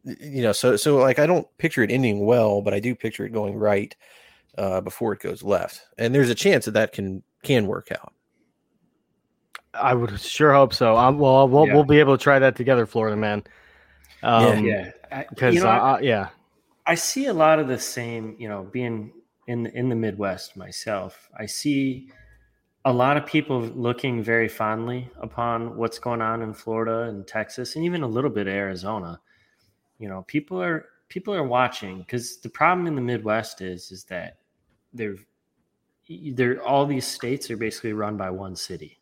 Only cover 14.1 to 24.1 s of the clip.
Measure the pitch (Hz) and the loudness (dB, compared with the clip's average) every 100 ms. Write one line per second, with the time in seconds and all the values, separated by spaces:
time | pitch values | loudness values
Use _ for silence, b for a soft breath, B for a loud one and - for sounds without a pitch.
14.1 | b - 113 113 107 104 104 92 - - | b 2 6 6 4 0 -2 -6 -18 -14
15.1 | 135 - - 127 117 180 113 127 131 135 | -14 -12 0 2 4 4 4 4 2 2
16.1 | 107 95 _ _ _ _ _ 160 165 - | 0 -2 _ _ _ _ _ -2 -2 -2
17.1 | 262 277 180 156 156 139 120 - - 117 | -4 -4 4 4 4 2 -4 -6 -8 -8
18.1 | 117 110 - 110 101 95 123 123 113 107 | -8 -10 -12 -10 -10 -8 -6 -6 -6 -10
19.1 | - _ _ - 120 113 120 127 117 110 | -18 _ _ -8 -6 -6 -4 -2 0 -2
20.1 | 98 98 92 - 95 92 - - 101 92 | -2 -4 -6 -12 -18 -16 -12 -6 -6 -8
21.1 | - _ - 107 - 147 139 135 131 - | -16 _ -16 -12 -6 -2 0 -2 -4 -14
22.1 | b b b b b _ _ 135 123 127 | b b b b b _ _ 0 2 2
23.1 | 147 143 156 151 127 117 120 120 120 135 | 2 0 -2 0 -4 -4 -4 -4 -2 -4